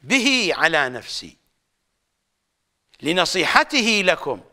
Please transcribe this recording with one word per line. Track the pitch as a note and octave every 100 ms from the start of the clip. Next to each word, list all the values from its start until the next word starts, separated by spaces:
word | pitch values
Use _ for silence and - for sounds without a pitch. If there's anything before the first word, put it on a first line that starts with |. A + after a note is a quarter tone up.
به | C3 B3+ A#3+ C4 G3
على | D3 D#3 D#3+ C3+
نفسي | B2 - - E2 - _ _ _ _ _ _ _ _ _ _ _ _ _ _ _ _
لنصيحته | C#3 F3+ E3+ F#3+ D#3 B3+ D4+ D4 A3+ G#3+
لكم | F#3 E3 - A2+ -